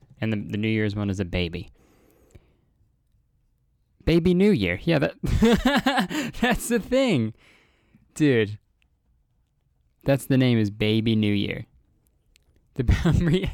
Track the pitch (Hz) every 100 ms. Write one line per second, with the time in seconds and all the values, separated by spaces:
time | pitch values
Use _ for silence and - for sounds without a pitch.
0 | _ - 110 104 - 104 110 110 107 104
1 | 101 95 87 92 85 85 - _ _ _
2 | _ _ _ - _ _ _ _ _ _
3 | _ _ _ _ _ _ _ _ _ _
4 | - 170 180 175 208 147 90 90 170 156
5 | - - - - 226 220 262 277 254 262
6 | 180 302 233 - 240 - - 233 - 254
7 | 254 139 110 - _ _ _ _ _ _
8 | _ - 147 117 104 107 _ _ _ _
9 | _ _ _ _ _ _ _ _ _ _
10 | - 139 - 131 127 113 104 107 107 110
11 | 113 110 104 101 98 - - _ _ _
12 | _ _ _ _ _ _ _ - 117 -
13 | 170 - 170 190 196